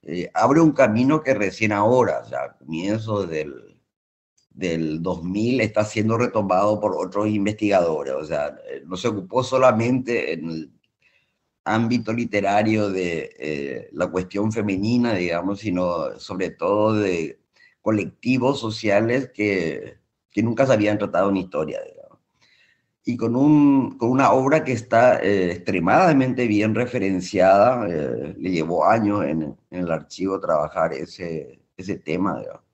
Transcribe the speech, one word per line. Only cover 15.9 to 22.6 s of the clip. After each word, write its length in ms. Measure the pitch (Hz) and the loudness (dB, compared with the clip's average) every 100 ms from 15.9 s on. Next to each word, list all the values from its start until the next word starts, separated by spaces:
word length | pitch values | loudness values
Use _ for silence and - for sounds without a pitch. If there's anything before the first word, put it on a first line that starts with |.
| 85 69 - | -2 -6 -10
sobre 300 | - 92 87 | -12 -6 -6
todo 460 | - 87 104 107 107 | -4 0 2 2 2
de 440 | 101 87 78 - _ _ _ _ | 0 -2 -6 -10 _ _ _ _
colectivos 800 | 107 107 82 _ 120 131 123 143 | -2 -2 -4 _ -2 0 0 -2
sociales 680 | 110 107 107 101 113 127 127 | -6 -4 0 2 2 -2 -4
que, 640 | - 104 98 82 62 55 - _ _ _ | -4 -2 0 -2 -6 -12 -18 _ _ _
que 100 | 104 | -2
nunca 240 | 113 113 - | -2 2 2
se 60 | |
habían 260 | 110 104 104 | 4 2 0
tratado 320 | 101 85 98 | -2 0 2
en 60 | 95 | 0
historia, 460 | 90 73 78 50 - | -2 -6 -6 -8 -12
digamos. 340 | - - _ _ _ _ _ | -18 -20 _ _ _ _ _